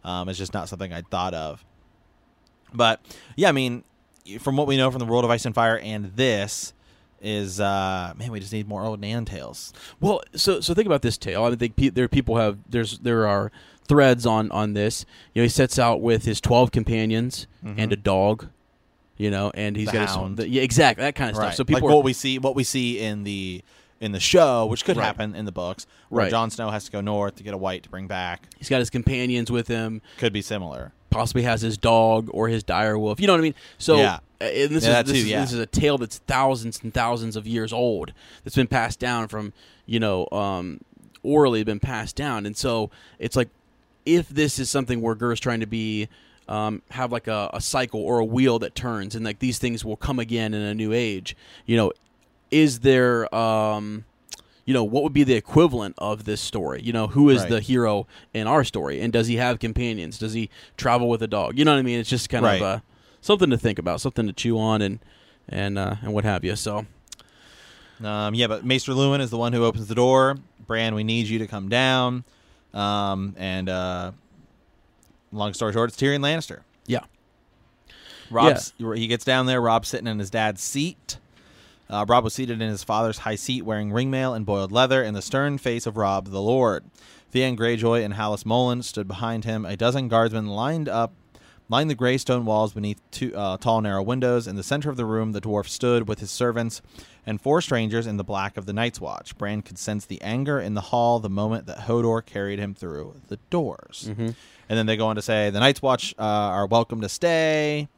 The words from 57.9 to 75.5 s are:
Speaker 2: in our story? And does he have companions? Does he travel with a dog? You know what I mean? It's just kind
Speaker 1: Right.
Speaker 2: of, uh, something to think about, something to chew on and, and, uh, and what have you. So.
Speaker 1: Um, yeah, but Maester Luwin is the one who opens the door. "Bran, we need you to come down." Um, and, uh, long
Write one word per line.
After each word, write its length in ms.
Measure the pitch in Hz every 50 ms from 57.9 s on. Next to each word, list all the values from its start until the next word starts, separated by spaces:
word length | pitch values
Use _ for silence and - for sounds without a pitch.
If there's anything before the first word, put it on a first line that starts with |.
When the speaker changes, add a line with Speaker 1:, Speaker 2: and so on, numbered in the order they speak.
| 104 101 92 - - - - _ _
Speaker 2:
in 140 | 113 110
our 160 | 107 135 156 135
story? 380 | - - 107 78 69 71 67
And 120 | 90 117 110
does 140 | 117 113
he 120 | 117 120 113
have 200 | 123 123 123 110
companions? 600 | - 113 110 - 123 120 113 104 85 80 101 -
Does 160 | 110 110 107
he 140 | 117 113 101 - - - - _
travel 320 | - - 127 120 123 120 120
with 120 | 117 110
a 60 | 113
dog? 320 | 107 104 104 92 60 - 127
You 60 | 147
know 80 | 156 147
what 80 | 139
I 20 | 131
mean? 160 | 123 120 120
It's 100 | 113 -
just 200 | 131 120 - -
kind 160 | - 120 113
Speaker 1:
Right. 180 | 110 101 92 95
Speaker 2:
of, 0 |
uh, 160 | 95 95 107 - _ _ _ _ _ _ _
something 300 | _ - 208 202 185 151
to 80 | 127 113
think 220 | - 120 101 -
about, 200 | 80 87 85 -
something 280 | - 139 - - 113 104
to 40 | 95
chew 240 | - - 120 117
on 240 | 110 110 110 110 107 104
and, 180 | 98 98 110 - - - _ - _ _ _ _ -
and, 280 | 95 95 98 101 101
uh, 200 | 98 98 95 101 107 110
and 100 | 110 107
what 100 | 104 104
have 220 | 107 101 90 -
you. 100 | 90 101
So. 320 | 110 - 110 104 104 110 104 - _ _ _ - _ - _ _ _ - - - - - - - - - - _ _ 113
Speaker 1:
Um, 320 | 107 107 104 104 104 104
yeah, 100 | 117 123
but 180 | 110 107 107 -
Maester 280 | 123 131 131 - - 131
Luwin 260 | 127 139 139 139 143
is 100 | 135 120
the 60 | 113 117
one 140 | 117 120 117
who 120 | 120 117
opens 240 | 117 110 113 110 101
the 80 | 113
door. 420 | 113 123 127 131 131 131 131 139 139 131 _ _ _ -
"Bran, 300 | - 117 113 113 113 110
we 80 | 107 107
need 240 | 110 113 117 117
you 140 | 104 113 113
to 60 | 110 101
come 200 | - 104 95 95
down." 540 | 113 123 131 131 131 127 127 123 123 123 123 _ _ _ _ _ _ _ _ _ -
Um, 640 | 101 101 101 104 104 101 98 98 95 95 98 95
and, 320 | - 92 95 92 92 92 92
uh, 440 | 92 92 92 92 92 90 90 90 98 - _ _ _ _ - _ _ _ _ _ _ _ _ _ _ _ _ _ _ _ _ _ -
long 220 | 107 104 104